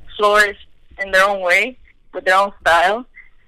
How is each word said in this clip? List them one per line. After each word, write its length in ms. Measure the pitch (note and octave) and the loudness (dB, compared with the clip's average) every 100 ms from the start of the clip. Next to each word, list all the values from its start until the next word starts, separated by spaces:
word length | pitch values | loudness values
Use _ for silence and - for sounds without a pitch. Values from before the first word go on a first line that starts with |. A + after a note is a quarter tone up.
| - - | -14 -2
flourish 420 | G#3 G#3 G#3 G3+ - - - - | 0 2 0 -4 -18 -20 -20 -14
in 60 | G3 | -2
their 120 | F#3+ | 0
own 180 | G3 G3 | 2 0
way, 340 | F3+ F#3 A3+ C4 - _ _ | 0 0 -2 -8 -20 _ _
with 120 | F#3 | -8
their 120 | F#3 F#3+ | 0 0
own 160 | G3+ G3+ | 0 -2
style. 440 | - E3 F3 A3 B3+ - - - | 0 2 2 -2 -8 -20 -20 -20